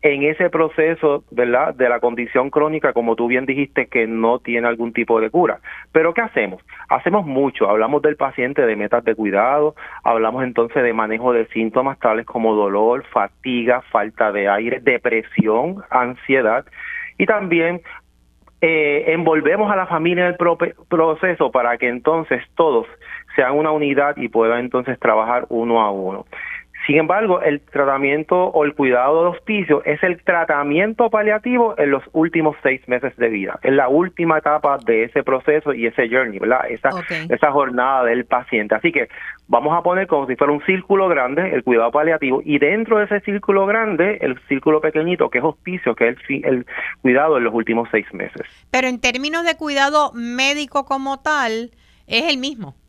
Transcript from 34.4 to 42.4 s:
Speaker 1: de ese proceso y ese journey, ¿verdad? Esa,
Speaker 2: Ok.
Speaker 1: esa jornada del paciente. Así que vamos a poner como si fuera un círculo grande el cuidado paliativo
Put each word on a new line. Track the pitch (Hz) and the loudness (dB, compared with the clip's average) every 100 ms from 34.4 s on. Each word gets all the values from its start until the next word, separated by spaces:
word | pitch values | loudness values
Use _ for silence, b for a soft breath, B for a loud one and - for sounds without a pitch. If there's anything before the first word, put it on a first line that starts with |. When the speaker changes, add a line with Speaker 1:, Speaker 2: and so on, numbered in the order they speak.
| 151 151 147 139 | 2 0 0 -2
Speaker 1:
de | 113 113 | 0 0
ese | 117 - | 2 -2
proceso | 131 131 - 151 147 | 0 0 2 0 0
y | 127 117 | -2 -2
ese | - 120 | 0 0
journey, | 123 127 98 | 0 -2 -2
¿verdad? | 107 127 - | 0 0 -2
Esa, | 117 139 | -4 -4
Speaker 2:
Ok. | 143 165 165 160 | -4 -8 -8 -4
Speaker 1:
esa | 123 151 | 0 2
jornada | 139 135 123 127 135 | 2 0 0 0 2
del | 123 120 | 2 0
paciente. | 120 127 - 117 104 | 0 -2 -2 -4 0
Así | 110 170 | 0 0
que | 147 120 B B B _ | -2 -4 B B B _
vamos | 120 143 165 | 0 2 0
a | |
poner | 170 180 190 | 0 0 0
como | 151 135 | -2 -2
si | |
fuera | 127 143 | 0 2
un | 147 | 0
círculo | - 190 175 196 190 | 0 -2 2 2 2
grande | 156 123 143 185 | 2 0 -2 -2
el | 143 | -2
cuidado | - 120 117 | 2 2 4
paliativo | 147 165 160 135 131 | 2 2 0 0 -2